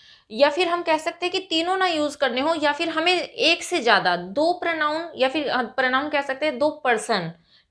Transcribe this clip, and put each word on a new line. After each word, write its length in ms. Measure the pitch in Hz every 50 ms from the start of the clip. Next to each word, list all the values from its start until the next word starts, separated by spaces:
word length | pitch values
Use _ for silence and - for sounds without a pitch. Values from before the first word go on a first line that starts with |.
| - - - - _ -
या 200 | 220 220 277 294
फिर 180 | 294 349 370 339
हम 140 | 339 349
कह 140 | 339 339 311
सकते 300 | 311 311 339 339 - 349
हैं 60 | 359
कि 60 | 359 381
तीनों 380 | 381 - 339 320 330 349 381
ना 100 | 381 381
यूज़ 320 | 370 339 302 294 294 294 -
करने 220 | 277 262 226 254
हो, 140 | 269 311 339
या 180 | 320 294 285
फिर 160 | 294 294 339 330
हमें 340 | 311 311 320 349 370 349
एक 400 | 302 - - - - 311 339 -
से 180 | - - 359 339
ज़्यादा 360 | 233 233 214 190 175 185 175
दो 360 | 175 175 185 196 285 302 330
प्रोनाउन 600 | 349 349 381 349 330 320 302 302 302 320 339 339 302
या 120 | - 254 262
फिर, 200 | 269 320 294 254
अ, 140 | - 254
प्रोनाउन 460 | 247 214 - - 254 254 254 262 294 302
कह 120 | 294 285
सकते 260 | 277 277 262 269 302
हैं 120 | 311 262 240
दो 120 | 285 302
पर्सन, 600 | 294 - - 254 240 214 220 - 226 214 170 165 165 - _ _ _ _ _ _